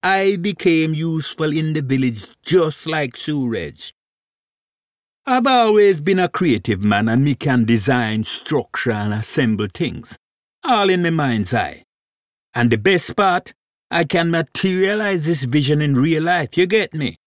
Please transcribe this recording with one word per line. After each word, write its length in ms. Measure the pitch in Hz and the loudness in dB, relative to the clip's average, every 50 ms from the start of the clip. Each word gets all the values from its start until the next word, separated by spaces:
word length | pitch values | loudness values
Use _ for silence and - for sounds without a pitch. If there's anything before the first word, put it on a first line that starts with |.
| - | 2
I 340 | 180 190 190 196 196 202 | 2 0 2 2 0 0
became 580 | 180 170 208 190 _ - 180 165 160 160 160 160 | 0 -4 -6 -6 _ 2 2 2 4 2 0 -2
useful 560 | 151 160 165 160 160 147 - - - 160 156 147 | -4 -4 -4 -4 -4 -6 -6 -6 -4 -2 -2 0
in 200 | 156 156 156 156 | 0 -2 -2 -2
the 80 | 156 | -2
village 460 | 143 127 135 131 131 127 117 104 92 - - _ _ | -2 0 0 0 0 0 -2 -4 -12 -16 -18 _ _
just 440 | - 165 185 165 156 151 - - | 2 2 4 4 2 -2 -6 -8
like 280 | 160 160 156 147 131 - | -6 -4 -4 -4 -4 -6
Sue 320 | - - - 151 143 131 | -10 -8 -4 -4 -2 -2
Reg. 320 | 120 113 98 82 76 - - - - _ _ _ _ _ _ _ _ _ _ _ _ _ _ _ _ _ _ _ _ _ _ _ _ _ _ _ | -2 -4 -4 -6 -8 -12 -14 -18 -18 _ _ _ _ _ _ _ _ _ _ _ _ _ _ _ _ _ _ _ _ _ _ _ _ _ _ _
I've 180 | 269 254 254 233 | -2 -2 0 2
always 560 | 269 262 247 233 220 214 214 208 202 190 156 | 2 4 4 4 4 6 6 6 6 4 2
been 160 | 147 175 196 | 0 0 2
a 100 | 185 180 | 2 2
creative 540 | 170 - - 185 165 123 104 - - 104 92 | 0 0 0 2 2 2 0 0 -2 -2 0
man 260 | 101 104 101 101 107 | 2 2 2 2 2
and 160 | 113 113 123 139 | 2 2 2 2
me 120 | 147 139 | 2 0
can 300 | - - - 131 123 113 | -2 -2 0 2 2 2
design, 580 | 107 117 113 98 135 131 123 120 110 107 110 107 | 2 2 0 2 0 0 0 0 -2 -2 -4 -4
structure 680 | - - - - - 151 139 101 _ - - - 123 | -6 -8 -12 -8 -2 -2 -2 -2 _ -8 -6 -4 -2
and 220 | 110 104 104 104 104 | -2 -2 -2 -4 -4
assemble 540 | 107 107 - - - 131 113 110 98 107 101 | -4 -6 -4 -2 -2 0 0 0 0 -2 -6
things, 460 | _ - 175 - 80 - - - - - _ _ _ _ _ _ _ _ - | _ -6 -6 -6 -6 -10 -14 -16 -20 -20 _ _ _ _ _ _ _ _ -2
all 260 | 320 247 214 202 190 | 0 2 2 4 2
in 140 | 185 180 175 | 2 2 2
my 80 | 170 | 0
mind's 420 | 165 160 147 135 117 110 101 90 123 | 0 0 0 0 0 0 -2 -2 -2
eye. 300 | 113 92 71 71 - _ _ _ _ _ _ _ _ _ _ _ _ _ _ _ | -2 -2 -4 -8 -16 _ _ _ _ _ _ _ _ _ _ _ _ _ _ _
And 160 | 123 120 117 | 0 2 2
the 80 | 117 107 | 2 2
best 360 | 104 190 196 175 - - - | 2 2 2 2 0 -2 -2
part, 380 | - 202 190 175 185 - - - _ _ _ _ _ _ _ | 0 0 0 0 0 -4 -8 -20 _ _ _ _ _ _ _
I 120 | - 170 170 | -2 -2 -2
can 260 | 143 - 175 165 170 | 0 0 0 0 0
materialize 960 | 170 165 156 _ _ - - 190 185 185 190 190 208 214 214 202 196 175 151 | 0 -2 -2 _ _ -2 -2 0 2 2 0 0 0 -2 -2 -2 -2 -2 -2
this 180 | 156 170 139 131 | -2 -2 -2 -2
vision 400 | 123 123 151 143 131 151 147 151 | 0 0 0 2 2 0 0 2
in 100 | 147 139 | 2 2
real 300 | 123 135 160 165 156 160 | 2 2 2 0 0 0
life, 340 | 170 180 175 151 - - | 0 0 -2 -2 -2 0
you 80 | 170 180 | 0 0
get 300 | 180 196 220 196 - - | 2 2 0 0 -2 -6
me? 220 | 156 143 107 82 _ _ | -6 -6 -6 -8 _ _